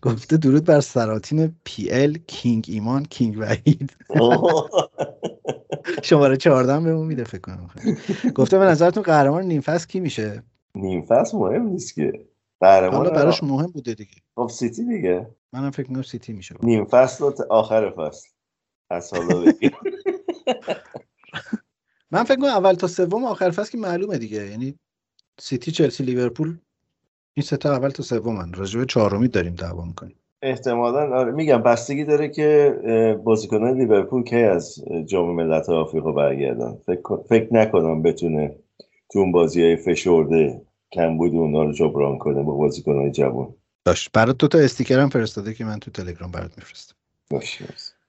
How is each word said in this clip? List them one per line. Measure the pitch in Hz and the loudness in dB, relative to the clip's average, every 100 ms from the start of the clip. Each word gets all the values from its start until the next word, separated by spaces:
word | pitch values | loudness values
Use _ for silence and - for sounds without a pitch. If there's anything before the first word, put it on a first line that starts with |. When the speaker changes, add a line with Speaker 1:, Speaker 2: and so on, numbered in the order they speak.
Speaker 1:
گفته | 123 113 - 160 | -2 -4 0 2
درود | 147 139 | 4 2
بر | 160 151 | 6 4
سلاطین | 139 - 113 110 - 151 160 165 | 4 -2 -2 -4 -4 -2 -2 -4
پی | - - 101 | -18 -10 -4
ال، | 123 143 156 - | 0 0 -2 -10
کینگ | - 120 113 113 | -6 -2 -2 -2
ایمان، | 107 107 131 | -6 -4 -4
کینگ | 151 - 120 107 | -6 -4 -2 -2
وحید. | 110 113 - - 139 _ _ | -4 -2 2 0 -2 _ _
Speaker 2:
<laughs> | - 117 123 175 160 - 196 151 - 151 - - - - - _ 156 - 175 | 2 4 4 2 0 0 -2 -4 -6 -10 -8 -12 -12 -10 -10 _ -12 -8 -10
Speaker 1:
شماره | - 156 143 135 | 2 4 4 4
چهارده | 170 135 127 | 4 4 4
هم | 143 | 0
بهمون | 165 160 156 | 0 -2 -4
می‌ده | 147 | -6
فکر | 117 95 | -8 -12
کنم. | - 95 87 - 214 170 - 190 - | -14 -16 -16 -8 -6 -6 -6 -4 -4
گفته | - 131 190 | 0 2 6
به | |
نظرتون | 190 160 170 196 | 6 6 4 2
قهرمان | 190 156 139 151 | 2 4 4 2
نیم | 190 160 | -2 -2
فصل | 135 170 170 | -2 -4 -4
کی | 190 | -6
می‌شه؟ | 170 - 107 104 - _ _ | -6 -6 -8 -8 -16 _ _
Speaker 2:
نیم | 101 95 92 | -8 -4 -4
فصل | 78 117 226 208 | 0 2 2 -2
مهم | 95 139 | -2 -2
نیست | 233 180 - | -2 -6 -8
که. | - 71 - - _ _ _ | -4 -4 -4 -12 _ _ _
قهرمان | 95 98 92 | 6 6 4
Speaker 1:
حالا | 98 147 | 0 0
Speaker 2:
رو | |
Speaker 1:
براش | 156 147 165 | 2 2 2
مهم | 151 135 170 | 0 -2 -4
بوده | 165 120 | -8 -10
دیگه. | 110 104 _ _ | -12 -14 _ _
Speaker 2:
خب | - 120 | -8 -8
سیتی | - 120 113 | -4 -6 -4
دیگه. | 240 220 95 90 - _ _ | -6 -4 -2 -2 -4 _ _
Speaker 1:
منم | 127 139 | -8 -8
فکر | 139 135 | -6 -8
می‌کنم | 131 | -8
سیتی | 131 117 - | -8 -12 -14
می‌شه. | 107 92 - | -16 -16 -4
Speaker 2:
نیم | 117 113 | 2 2
فصل | 104 123 131 - | 4 4 4 2
و | 143 | -4
ت-، | 139 | -2
آخر | - 110 107 110 104 | 2 2 4 2 0
فصل. | - 78 - - _ _ _ _ _ _ | -4 -10 -10 -20 _ _ _ _ _ _
از | 87 - | -10 -6
حالا | 92 85 90 | -6 -2 2
بگیر. | 87 - - | 4 4 0
<laughs> | - 392 381 381 381 - - - 240 - 202 - - _ _ _ - - - _ _ _ _ _ | -2 -10 -6 -8 -8 -8 -8 -4 -6 -6 -10 -10 -20 _ _ _ -18 -10 -12 _ _ _ _ _
Speaker 1:
من | 180 | -2
فکر | 233 269 | 2 2
کنم | 277 | 2
اول | 220 190 | 2 4
تا | 185 185 | 4 0
سوم | 180 175 208 | 0 0 0
آخر | 254 208 185 | -4 -2 -2
فصل | 165 214 | -2 -6
که | 240 | -6
معلومه | 202 175 202 170 | -6 -4 -4 -6
دیگه. | 110 107 101 | -6 -8 -10
یعنی | 104 131 143 _ _ _ _ _ _ | -8 -10 -10 _ _ _ _ _ _
سیتی، | - 127 - | -8 -8 -6
چلسی، | 156 156 - | 0 0 0
لیورپول، | 131 123 123 120 156 165 _ _ _ _ _ _ _ | -4 -2 -2 -4 -6 -8 _ _ _ _ _ _ _
این | - | -8
سه | 139 143 | -4 -2
تا | 151 | -2
اول | 135 135 | 0 -2
تا | 135 | -6
سومن. | 139 120 107 107 85 | -4 -4 -2 -6 -8
راجع | 85 98 110 | -8 -6 -4
به | 127 | -2
چهارمی | - 107 101 123 | 2 2 2 0
داریم | 101 87 | 0 -2
دعوا | 87 87 87 | -6 -10 -10
می‌کنیم. | 85 87 92 _ _ _ | -12 -14 -18 _ _ _
Speaker 2:
احتمالاً | 135 131 131 120 120 127 147 127 | -6 -4 -2 0 0 0 0 0
آره، | 123 | 0
می‌گم | 135 156 147 | -2 2 4
بستگی | 123 120 - 143 | 4 2 0 -6
داره | 147 147 147 | 0 0 0
که، | - 151 151 143 - | 0 4 6 6 2
اه، | 110 113 113 | 0 2 2
بازیکنان | 107 113 110 104 107 117 131 | 2 2 0 2 0 2 2
لیورپول | 123 104 92 127 | 4 4 2 -2
کی | 117 120 | 0 2
از | 113 87 - - - 85 78 | 4 2 -2 -14 -8 -8 -2
جام | 92 85 | -2 0
ملت‌های | 85 82 80 78 82 | -2 0 0 0 0
آفریقا | 78 80 80 | 0 -2 -2
برگردن. | 73 71 67 69 58 60 57 - | 0 0 0 -4 -4 -6 -10 -6
فکر | 90 | -6
کن-، | - 101 - | -4 -8 2
فکر | 113 110 | 0 2
نکنم | 117 110 95 82 78 | 2 4 2 0 0
بتونه | 80 80 85 78 73 73 _ _ - _ _ | 0 0 -2 -2 -4 -8 _ _ -20 _ _
تو | 101 | 0
اون | 95 | 2
بازی‌های | 87 82 82 82 82 | 4 2 4 4 4
فشرده | 92 82 92 82 76 82 73 - - _ _ | 0 -2 4 4 4 4 2 0 -16 _ _
کمبود | - 82 80 85 | -2 0 0 0
اونا | 80 80 76 | 0 0 0
رو | 76 | 0
جبران | 76 80 73 71 69 | 0 -2 0 -2 -2
کنه | - 71 | -4 -2
با | 73 | -2
بازیکن‌های | 71 73 71 78 71 69 | 0 -2 -2 -2 -2 -2
جوان. | 71 69 62 65 - _ _ - | 0 -2 -2 -10 -14 _ _ -2
Speaker 1:
باش، | 82 - | -2 0
برات | - 113 127 | 2 2 2
دو | 151 | 2
تا | 165 | 4
استیکر | 139 - 123 127 | 2 0 0 2
هم | 139 | 2
فرستاده | 135 113 - 101 | 0 -4 -6 -12
که | 110 | -10
من | 113 107 | -8 -10
تو | 113 | -12
تلگرام | - 90 85 87 | -12 -12 -10 -12
برات | 87 87 - | -12 -12 -16
می‌فرستم. | - - - _ _ _ _ | -20 -20 -20 _ _ _ _
Speaker 2:
باشه، | 69 - - | -8 -8 -14
باشه. | - - - _ | -16 -18 -20 _